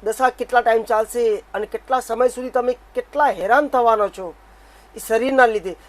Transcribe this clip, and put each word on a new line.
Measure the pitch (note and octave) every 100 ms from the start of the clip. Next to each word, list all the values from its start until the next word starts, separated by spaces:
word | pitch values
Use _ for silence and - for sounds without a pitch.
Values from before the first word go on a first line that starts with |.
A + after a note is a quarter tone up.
દશા | G#3 A3 B3+
કેટલા | - - A#3+
ટાઈમ | A#3 A3+
ચાલશે | A3 A3 A3 A#3+ A#3 G#3 -
અને | G3 G#3+
કેટલા | A3 - C4
સમય | - A3+ B3+
સુધી | A#3+ B3+
તમે | B3+ B3 B3 - -
કેટલા | A#3+ C#4+ C#4+
હેરાન | F#3+ F#3 B3+ D4
થવાનો | C4+ A#3 A3 G3+
છો, | G3 F#3 - - - - - - -
એ |
શરીરના | - A3+ C4 C4+ A#3+
લીધે, | G#3+ F#3 E3